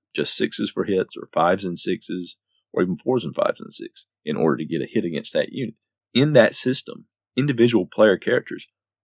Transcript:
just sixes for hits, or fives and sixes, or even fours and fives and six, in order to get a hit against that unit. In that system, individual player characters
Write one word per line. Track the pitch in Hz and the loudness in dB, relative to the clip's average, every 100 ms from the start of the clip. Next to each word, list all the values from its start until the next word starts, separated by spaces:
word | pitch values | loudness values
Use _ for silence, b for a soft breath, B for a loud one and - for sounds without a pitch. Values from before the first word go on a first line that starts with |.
| _ - | _ -4
just | 71 - | -2 0
sixes | - - 104 | 0 -2 -4
for | - 92 | -4 -2
hits, | 92 - - | -2 -2 -8
or | - | -6
fives | - 85 95 | 0 2 0
and | 95 87 | -2 -4
sixes, | 95 90 - 92 85 - _ _ _ | -2 -4 -6 -10 -10 -16 _ _ _
or | - | -2
even | 92 80 | -2 -2
fours | - 127 | -2 -2
and | 78 - | -4 -2
fives | - - | -2 -4
and | - | -8
six, | - 50 - - _ 76 | -12 -12 -16 -20 _ -8
in | - | 0
order | 80 69 | 0 0
to | 76 | -2
get | 80 | -4
a | 64 | -2
hit | 113 | -4
against | 87 78 - | -2 -6 -4
that | - - | -2 -4
unit. | - 120 - _ _ _ | -6 -8 -10 _ _ _
In | 120 151 | 0 4
that | 139 110 - | 6 6 4
system, | 127 131 - - - _ _ - | 0 0 -2 -14 -18 _ _ -2
individual | 143 117 120 110 85 | 0 4 4 4 0
player | - 107 92 | 4 6 6
characters | - 120 - - - _ _ _ | 2 -2 -2 -14 -16 _ _ _